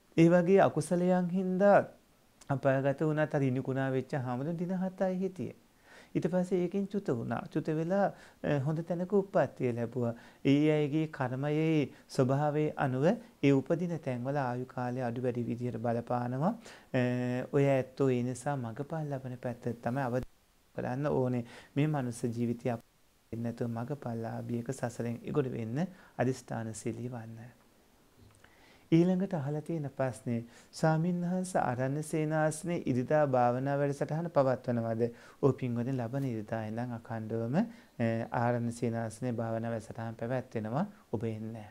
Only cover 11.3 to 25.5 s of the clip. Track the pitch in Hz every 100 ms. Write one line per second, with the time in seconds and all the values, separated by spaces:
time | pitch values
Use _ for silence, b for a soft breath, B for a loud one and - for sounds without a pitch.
11.3 | 131 147 151 160 156 - B - - 127
12.3 | 139 151 151 151 - 143 127 160 240 -
13.3 | - 139 135 - 165 175 160 139 123 127
14.3 | 143 127 123 127 127 123 127 120 120 123
15.3 | 120 120 117 123 117 120 117 117 123 123
16.3 | 131 180 - B B B 127 123 123 123
17.3 | 123 - 143 139 135 123 - 135 123 123
18.3 | 120 147 135 113 110 143 160 147 135 127
19.3 | 127 127 117 123 117 120 135 127 127 -
20.3 | _ _ _ _ - 123 127 147 143 127
21.3 | 123 117 B B 139 156 147 123 117 120
22.3 | 117 120 117 127 117 - _ _ _ _
23.3 | 113 117 113 120 113 127 143 123 117 113
24.3 | 120 117 120 120 131 120 - 117 117 -
25.3 | 143 131